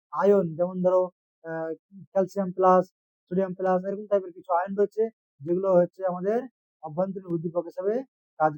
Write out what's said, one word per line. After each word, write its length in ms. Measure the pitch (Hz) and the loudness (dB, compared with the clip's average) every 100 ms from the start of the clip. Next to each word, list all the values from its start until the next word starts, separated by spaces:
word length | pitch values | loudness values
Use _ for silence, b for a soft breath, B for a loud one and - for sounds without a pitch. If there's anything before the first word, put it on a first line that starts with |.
| _ | _
আয়ন, 340 | 156 190 202 170 156 | 0 4 4 2 -2
যেমন 180 | 180 185 | -4 0
ধরো, 200 | 180 185 180 - _ _ | 2 4 2 -4 _ _
আহ, 260 | 165 160 160 160 _ 196 156 | -10 -8 -6 -10 _ -20 -6
ক্যালসিয়াম 380 | 196 185 202 185 | -2 -2 -2 -4
প্লাস, 320 | 185 185 185 180 _ _ _ - | 2 4 6 2 _ _ _ -6
সোডিয়াম 260 | 180 190 | -4 -2
প্লাস, 240 | 185 185 185 | -2 0 0
এরকম 220 | 196 202 208 | -2 -8 -2
টাইপের 260 | 202 185 | -2 -2
কিছু 180 | 175 - | -10 -2
আয়ন 200 | 170 196 | -2 0
রয়েছে, 280 | 196 202 214 226 - _ _ | 0 0 0 -4 -4 _ _
যেগুলো 280 | 143 180 190 | -4 -2 4
হচ্ছে 260 | 180 175 - 185 | 4 4 0 -4
আমাদের 320 | 180 190 233 262 _ _ _ | -2 -2 -4 -4 _ _ _
অভ্যন্তরীণ 440 | 156 151 196 190 185 | -10 -4 -4 -6 -6
উদ্দীপক 380 | 170 170 170 | -4 -4 -6
হিসেবে 300 | 170 185 196 240 269 _ _ - | -6 -6 -4 -4 -6 _ _ -2
কাজ 120 | 156 | -2